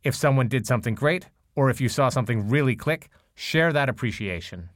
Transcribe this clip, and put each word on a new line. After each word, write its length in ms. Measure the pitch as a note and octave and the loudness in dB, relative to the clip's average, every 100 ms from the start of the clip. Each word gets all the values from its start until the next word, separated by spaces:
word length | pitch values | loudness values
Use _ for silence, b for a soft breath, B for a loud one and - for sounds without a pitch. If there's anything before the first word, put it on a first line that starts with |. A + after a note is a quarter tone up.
If 120 | C#3+ C3+ | -2 0
someone 320 | D3+ C3+ A#2+ | 2 4 2
did 200 | B2+ - | 0 0
something 280 | B2 A#2 G#2+ | -2 0 0
great, 340 | D3 F3+ - _ _ - | 0 0 -6 _ _ 0
or 140 | C3+ | 2
if 120 | A#2+ | 2
you 80 | B2+ | -2
saw 200 | - C3 | 2 2
something 380 | C3+ A2 A#2 G#2 | 2 0 -2 2
really 280 | C3+ C3+ A#2 | 2 2 0
click, 340 | - D#3 - b b | -2 -4 -6 b b
share 400 | _ - D#3+ E3 | _ -2 2 2
that 160 | D3 C3+ | 2 0
appreciation. 800 | A2 A#2+ - G2+ F2 - F2+ F2 | 0 -4 -4 -6 -6 -8 -14 -16